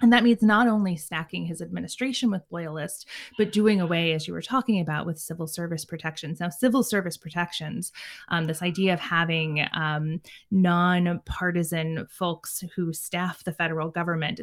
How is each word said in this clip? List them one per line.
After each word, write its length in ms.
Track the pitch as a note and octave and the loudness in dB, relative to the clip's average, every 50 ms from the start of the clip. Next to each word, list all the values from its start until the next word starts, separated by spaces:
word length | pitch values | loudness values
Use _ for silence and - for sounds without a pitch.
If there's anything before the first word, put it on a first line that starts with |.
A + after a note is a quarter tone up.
And 120 | B3 A#3 A#3+ | 6 8 8
that 100 | A#3+ A3+ | 8 8
means 180 | A#3+ A#3 - | 6 6 6
not 280 | A3 G#3+ G#3 G#3+ B3 A#3 | 6 6 6 6 6 4
only 260 | A3 G#3+ G3+ F#3 E3+ | 4 2 2 0 -2
stacking 500 | D#3 - - E3+ D#3+ D#3+ - - F3+ E3+ | -4 -6 -6 -6 -6 -6 -6 -6 -6 -6
his 160 | E3+ E3 E3 | -6 -6 -8
administration 720 | E3+ E3 F3+ F3 E3 - - - B3+ C4+ B3 - B3+ A3 | -8 -8 -8 -8 -8 -8 -6 -4 -4 -4 -2 0 0 0
with 100 | G3 F#3 - _ | 0 0 -4 _
loyalists, 540 | F3 E3+ E3 D#3 D#3 D#3 C#3+ - - - - - - - - - - | -8 -8 -8 -6 -6 -6 -8 -8 -10 -12 -14 -16 -16 -16 -16 -8 0
but 140 | - G#3+ G#3 | 0 0 2
doing 300 | G#3 G#3 G#3 G#3+ G#3 F#3+ | 4 4 6 6 6 4
away, 320 | F3 D#3+ F3 E3 E3 E3 D#3+ | 2 2 2 2 2 2 0
as 160 | D#3+ D#3 F3+ | 0 -2 -6
you 40 | E3+ | -8
were 80 | E3 | -10
talking 380 | - - B3+ C4 B3 - G#3+ F#3 | -6 -2 -2 0 2 2 0 0
about, 260 | E3 D#3 D3+ D3+ - | 0 0 -2 -2 -4
with 140 | - D#3 - | -4 -6 -6
civil 260 | - - D#3+ E3+ D#3+ | -8 -10 -8 -8 -8
service 380 | D#3 - F3 E3+ E3+ E3 D#3+ - | -8 -6 -8 -6 -6 -6 -6 -6
protections. 560 | - E3+ D#3+ - D#3+ D#3 - - D3+ E3 - | -10 -10 -8 -8 -8 -8 -8 -8 -10 -6 -6
Now, 80 | F3 | -6
civil 360 | F3 - - B3+ B3+ A3+ B3+ - | -6 -2 0 2 4 4 4 2
service 340 | - G#3+ G3 F3+ F3 - | 2 0 0 -2 -2 -8
protections, 720 | - - D#3+ - E3+ F3 E3+ - - D#3+ D3+ D#3 F3 F3 - - - - - - - - - | -8 -14 -6 -4 -4 -4 -2 -4 -8 -8 -6 -6 -6 -8 -10 -12 -16 -16 -16 -16 -18 -6 -4
um, 160 | F3 E3+ E3 | -2 0 0
this 160 | D#3+ D#3+ - | -2 -2 -2
idea 320 | F3 F3+ E3+ F#3+ F#3+ F#3 F3 | -4 -4 0 2 2 2 2
of 80 | E3+ | 0
having, 640 | - - F3 E3 E3+ E3 E3 D#3+ D#3+ D#3 D3+ D3+ - - - | 0 0 0 0 2 2 0 0 0 0 0 -2 -2 -2 -2
um, 480 | D#3+ D#3 D3+ D3+ D3+ D#3 D#3 D#3+ E3+ - - - - _ _ | -2 -2 0 0 0 -2 -2 -4 -6 -8 -14 -20 -20 _ _
nonpartisan 1600 | G3 F#3+ F3+ F3 F3 F3 F3+ F3+ F3+ F3+ F3 F3 F3 - - - - - F#3 F3+ E3+ F3 E3 D#3+ E3+ E3 D#3+ D#3+ D#3+ D#3+ - - | 4 4 6 6 6 4 4 4 4 4 2 2 0 -2 -6 -8 -6 -2 -2 0 0 0 -2 0 -2 -4 -2 -4 -4 -6 -8 -10
folks 540 | - - F#3 F3 E3 E3 - - - - F#3 E3+ - | -6 -4 -4 -4 -4 -6 -8 -10 -10 -8 -10 -8 -4
who 160 | F#3+ F3 E3 D#3+ | -4 -2 -2 -4
staff 500 | - - - - F3 F#3 F3 E3 - - | -6 -8 -6 -4 -4 -4 -4 -6 -6 -8
the 80 | F3+ | -8
federal 380 | D#3+ - E3+ D#3+ D#3+ D#3+ D#3 E3 | -4 -2 -2 -2 -2 -4 -4 -4
government, 500 | - E3+ E3+ F3 E3+ D#3+ D3+ D3+ - - | -4 -4 -2 -2 -2 -2 -2 -4 -4 -4